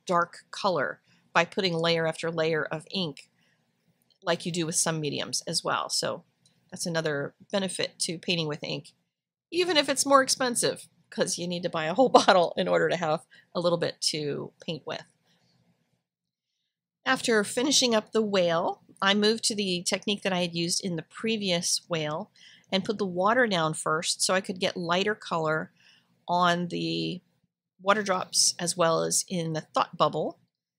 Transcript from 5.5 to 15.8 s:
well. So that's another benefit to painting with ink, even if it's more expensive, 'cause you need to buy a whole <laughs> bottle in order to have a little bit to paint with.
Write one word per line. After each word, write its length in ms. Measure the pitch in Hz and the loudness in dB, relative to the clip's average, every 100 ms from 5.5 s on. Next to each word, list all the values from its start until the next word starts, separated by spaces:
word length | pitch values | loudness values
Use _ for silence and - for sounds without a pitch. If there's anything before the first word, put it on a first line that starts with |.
| 165 | -4
well. 240 | 156 113 71 | -2 -2 -2
So 360 | - - 110 - _ _ _ _ | -2 -2 -6 -10 _ _ _ _
that's 140 | 180 | -8
another 500 | 180 165 160 143 143 - - | -4 -2 -2 -2 -6 -10 -6
benefit 480 | 202 190 - - - | -4 -2 -4 -6 -4
to 180 | - 165 | -6 -6
painting 280 | - 175 156 | -2 -2 -2
with 160 | 147 | -4
ink, 300 | - 151 - _ _ _ _ _ - | -8 -10 -12 _ _ _ _ _ -8
even 280 | 339 359 302 | -2 0 2
if 100 | 285 | 0
it's 160 | 277 | 0
more 180 | 277 269 | 4 6
expensive, 640 | 269 - 254 240 147 - - _ - | 6 0 -2 0 -2 -4 -10 _ -10
'cause 300 | - 180 175 | -4 -4 -4
you 100 | 175 | -4
need 140 | 175 | -4
to 80 | 175 | -4
buy 160 | 165 156 | -2 -2
a 80 | |
whole 140 | 185 254 | 2 8
<laughs> 20 | |
bottle 420 | - - 190 170 - | 8 8 6 6 2
in 100 | 180 | 2
order 220 | 170 165 | 2 2
to 60 | 160 | 0
have 280 | 160 160 - - _ | 0 -2 -4 -20 _
a 60 | - | -2
little 180 | 175 170 | 0 2
bit 240 | 143 - | -2 -2
to 500 | - 156 147 143 - - | -4 -2 -4 -6 -8 -12
paint 260 | - 151 - | -10 -10 -8
with. 180 | - - _ _ _ _ _ _ _ | -12 -12 _ _ _ _ _ _ _